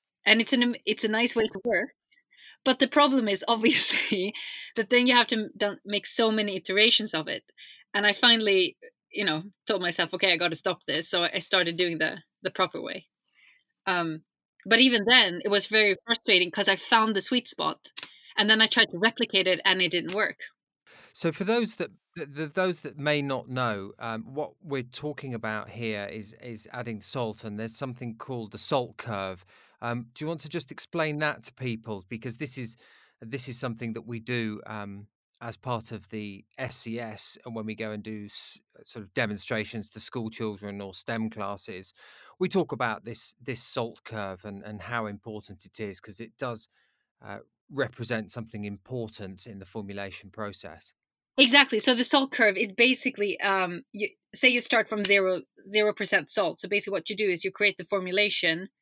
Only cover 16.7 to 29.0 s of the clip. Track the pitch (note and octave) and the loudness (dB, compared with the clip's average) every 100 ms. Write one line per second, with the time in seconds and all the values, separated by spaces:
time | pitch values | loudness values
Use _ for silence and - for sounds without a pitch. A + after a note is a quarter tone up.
16.7 | F#3+ - A3+ A3 G3+ - B3 - - D#3 | 2 4 4 4 2 2 0 0 -2 -4
17.7 | - - - - - - - G#3 A3 A3 | -4 -10 -12 -12 -12 -6 2 4 6 6
18.7 | - A3 F3 G#3+ - A#3 G3 F#3 E3+ G3 | 6 4 4 2 2 0 2 2 2 2
19.7 | F#3 F3+ F3 E3 F#3+ G3+ - - _ _ | 2 2 0 -2 -2 -2 -4 -16 _ _
20.7 | _ _ - - - E3+ D#3 F#3+ A#3 A3 | _ _ -20 -18 -4 -2 -2 0 2 0
21.7 | - D#3 - _ - D3 C#3+ D#3 F#3+ F#3 | -2 -8 -10 _ -14 -10 -8 -6 0 0
22.7 | F3 D3+ D3 C#3+ D3 C#3 C3 B2 B2+ B2 | 0 -6 -4 0 2 2 -2 -4 -2 0
23.7 | G#2 G2 - A#2 A2+ A2+ C3+ A#2+ - E3+ | -2 -6 -10 -8 -8 -8 -8 -8 -8 -6
24.7 | C#3 B2 - D3+ D3 C3+ A#2 A2 G#2+ - | -6 -6 -8 -8 -8 -8 -6 -6 -6 -8
25.7 | G2+ A#2 G#2+ G2+ A2 G#2 A2+ B2 A2+ - | -6 -4 -4 -6 -10 -14 -16 -14 -14 -12
26.7 | B2 A#2 A2 - C#3 A#2 G2+ A2+ G#2 A2+ | -10 -8 -8 -6 -4 -4 -6 -10 -8 -8
27.7 | A2+ C3+ B2 A#2+ A2 - B2 G#2+ - - | -8 -10 -8 -10 -10 -10 -8 -8 -8 -2
28.7 | C#3+ B2 - | 0 -2 -8